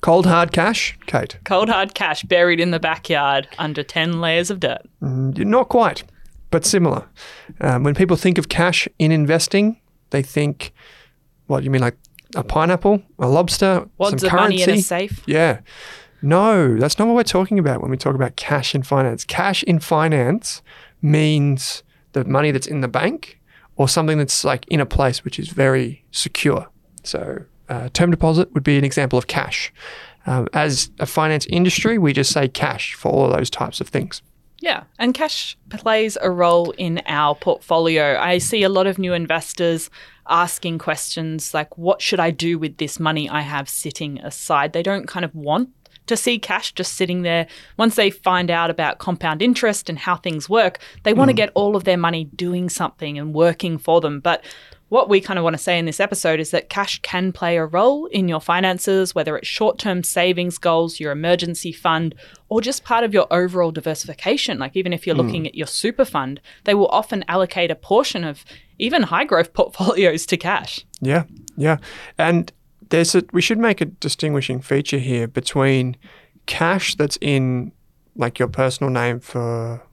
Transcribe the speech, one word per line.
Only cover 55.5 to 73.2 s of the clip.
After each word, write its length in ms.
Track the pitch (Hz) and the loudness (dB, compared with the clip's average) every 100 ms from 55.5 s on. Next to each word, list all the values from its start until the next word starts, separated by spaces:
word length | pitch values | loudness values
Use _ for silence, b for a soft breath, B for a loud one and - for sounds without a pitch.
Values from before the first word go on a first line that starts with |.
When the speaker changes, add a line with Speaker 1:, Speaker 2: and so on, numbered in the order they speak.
Speaker 2:
to 80 | 160 | -2
say 160 | - 175 | -2 -2
in 60 | |
this 160 | 165 147 | -2 -2
episode 400 | 190 196 175 160 | -2 0 0 0
is 120 | 160 | 0
that 180 | - - | -4 -4
cash 320 | - 196 - | -4 -4 -6
can 320 | - 180 185 | -4 -2 -2
play 240 | 180 175 170 | -2 -2 0
a 80 | 160 | 0
role 400 | 170 233 294 320 | 2 2 2 -2
in 240 | - 180 | -2 0
your 100 | 160 | -2
finances, 720 | - 175 185 185 - 190 185 | 0 0 2 0 0 2 2
whether 220 | - 151 151 | -2 -2 -4
it's 140 | - | -6
short-term 520 | - 180 - 214 180 | -2 0 0 -2 -2
savings 560 | 175 - 180 175 180 175 | -2 0 2 0 -2 -2
goals, 400 | 175 165 170 165 | 0 2 0 -4
your 140 | 151 | -6
emergency 600 | 143 165 175 175 170 175 | -4 0 0 0 -6 -8
fund, 420 | 165 175 160 160 - B B B | -4 0 0 -2 -6 B B B
or 140 | 220 | -2
just 240 | 226 277 - | -2 -6 -2
part 180 | 233 | 0
of 100 | 233 | 2
your 140 | 202 - | 2 2
overall 420 | 175 180 180 170 | 0 0 0 -2
diversification. 880 | 156 - - - 151 185 277 - 143 | -2 -6 -6 -10 -8 -2 -2 -2 -4
Like, 180 | 135 190 | -4 -4
even 160 | 180 | -4
if 120 | 170 - | -4 -2
you're 80 | |
Speaker 1:
Mm. 120 | 156 120 | 0 0
Speaker 2:
looking 200 | - - | -2 -6
at 100 | - | -8
your 120 | 156 | -8
super 380 | - 214 226 262 | -4 -4 0 0
fund, 340 | 151 131 143 B B | 0 -4 -8 B B
they 100 | - | -2
will 140 | 202 196 | 2 4
often 380 | 190 214 202 - | 2 -2 -8 -2
allocate 420 | 185 185 190 175 | -2 -2 -2 -2
a 60 | 156 | -4
portion 480 | - 208 269 202 | 0 2 2 -4
of 220 | 165 143 - B B B | -8 -10 -16 B B B
even 240 | 226 320 | -2 0
high 220 | 208 170 294 | 2 0 2
growth 260 | 175 170 | 2 2
<laughs> 60 | - | 0
portfolios 640 | 185 - 185 175 185 160 - | -2 0 0 4 2 2 -2
to 100 | 175 | -4
cash. 480 | 165 202 - - - - | -2 -4 -4 -14 -16 -6
Speaker 1:
Yeah, 220 | 127 156 165 - - - | 0 0 -2 -12 -16 -2
yeah. 220 | 147 151 B B B B | 0 0 B B B B
And 360 | 160 175 - _ _ _ - | 2 2 0 _ _ _ -2
there's 240 | 165 170 | 2 4
a, 120 | 185 | 2